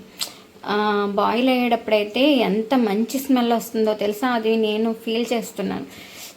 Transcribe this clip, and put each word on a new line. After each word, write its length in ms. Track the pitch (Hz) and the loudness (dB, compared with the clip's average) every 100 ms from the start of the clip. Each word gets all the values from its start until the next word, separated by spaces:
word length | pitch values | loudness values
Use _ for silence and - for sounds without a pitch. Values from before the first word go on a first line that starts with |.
| - - - - - - - | -14 -12 -12 -12 -20 -12 -4
ఆ, 400 | 208 214 202 202 | -2 0 0 0
బాయిల్ 340 | 202 202 220 262 | 0 0 2 2
అయ్యేటప్పుడైతే 720 | 254 247 233 226 214 208 247 285 | 2 2 0 2 0 0 2 4
ఎంత 400 | 269 202 208 220 | 4 2 0 2
మంచి 440 | 269 220 202 226 269 | 2 2 0 -2 -4
స్మెల్ 340 | - 254 233 | 0 2 4
వస్తుందో 420 | 226 - 226 214 | 0 -2 0 0
తెలుసా, 340 | 214 208 208 262 | 2 -2 -2 -2
అది 280 | 240 220 226 | 0 2 2
నేను 360 | 214 214 226 | 2 0 0
ఫీల్ 340 | 226 - 226 233 | -2 -4 -2 -2
చేస్తున్నాను. 540 | 233 - - 190 - - - - - - | -2 -4 -6 -6 -6 -10 -16 -20 -18 -20